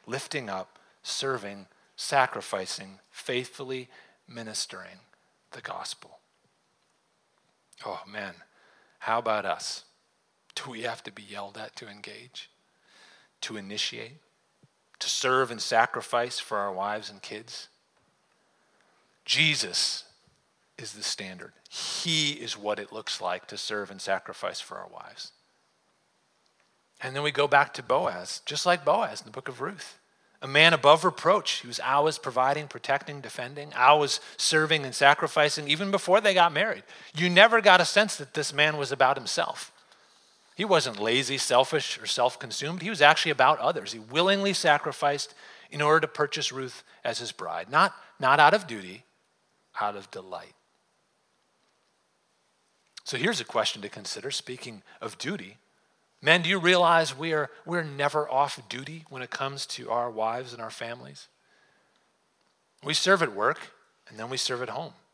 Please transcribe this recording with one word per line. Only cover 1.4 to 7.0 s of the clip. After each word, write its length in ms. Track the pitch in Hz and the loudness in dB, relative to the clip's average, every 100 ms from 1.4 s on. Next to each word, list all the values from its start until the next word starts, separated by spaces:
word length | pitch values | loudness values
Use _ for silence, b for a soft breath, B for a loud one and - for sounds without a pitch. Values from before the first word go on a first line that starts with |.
| 101 101 95 b b | -8 -14 -18 b b
sacrificing, 1040 | - - 139 127 107 - 98 92 - 95 95 _ | -10 -2 2 2 0 -6 -6 -6 -10 -12 -20 _
faithfully 760 | - - 127 123 - 131 131 123 b b b _ | -16 -6 -6 -6 -12 -10 -10 -12 b b b _
ministering 720 | 117 113 107 - 95 92 92 _ _ _ _ _ | -14 -10 -8 -8 -10 -16 -20 _ _ _ _ _
the 80 | - | -16
gospel. 580 | - - - - - - _ _ _ _ _ _ _ _ | -12 -10 -10 -14 -18 -20 _ _ _ _ _ _ _ _